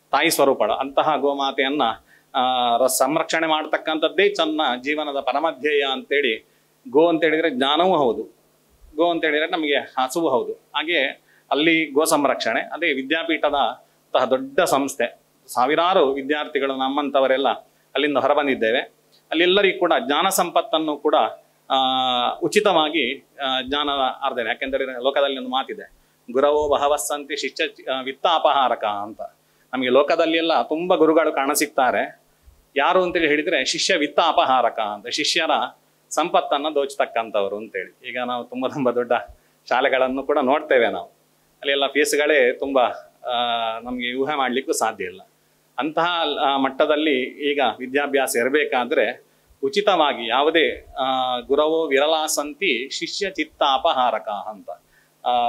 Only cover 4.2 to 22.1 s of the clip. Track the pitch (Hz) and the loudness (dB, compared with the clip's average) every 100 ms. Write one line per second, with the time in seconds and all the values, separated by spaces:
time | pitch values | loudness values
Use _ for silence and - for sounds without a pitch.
4.2 | 202 202 160 156 147 123 131 151 151 139 | 0 2 -2 0 -2 -2 -4 -4 -4 -4
5.2 | 131 135 160 135 147 147 139 131 120 143 | -2 -2 -2 -2 -2 0 0 -4 -2 0
6.2 | 135 110 - _ _ _ - 135 170 160 | 0 -2 -8 _ _ _ -2 2 4 4
7.2 | 160 156 165 131 135 151 185 175 131 104 | 2 2 0 0 0 2 4 4 2 0
8.2 | - _ _ _ _ _ - 151 170 165 | -6 _ _ _ _ _ -16 -2 0 0
9.2 | 156 151 160 175 151 139 120 - 131 175 | 0 0 -2 -2 0 -2 -2 -4 -2 0
10.2 | 165 127 104 - _ 147 156 170 139 - | 0 0 -2 -8 _ -6 -2 0 0 -4
11.2 | _ _ _ 135 160 160 156 139 156 156 | _ _ _ 0 2 2 2 0 2 2
12.2 | 139 123 117 123 85 151 165 135 135 160 | 2 0 -2 -4 -4 -6 -4 -4 -2 -4
13.2 | 165 151 151 143 117 123 _ _ _ 143 | -2 -2 0 0 -2 -4 _ _ _ 0
14.2 | 127 131 135 - 180 147 139 - 120 - | 0 0 -2 -2 2 2 0 -4 -6 -6
15.2 | _ _ _ - 131 156 175 190 139 139 | _ _ _ -2 2 2 4 4 4 2
16.2 | 135 151 143 139 139 131 131 139 143 139 | -2 -2 -2 -2 -2 -2 -2 -2 0 2
17.2 | 135 131 131 107 - _ _ 139 147 139 | 2 2 2 -2 -6 _ _ -2 0 2
18.2 | 131 147 143 123 110 123 - _ _ _ | 2 2 2 0 0 0 -2 _ _ _
19.2 | _ 156 175 196 190 180 175 151 123 147 | _ 0 2 4 2 2 0 0 0 0
20.2 | 190 190 175 175 170 156 156 147 151 151 | 0 0 0 0 0 -2 -2 -2 0 2
21.2 | 110 - _ _ _ 135 131 131 131 | 2 -2 _ _ _ 0 0 0 0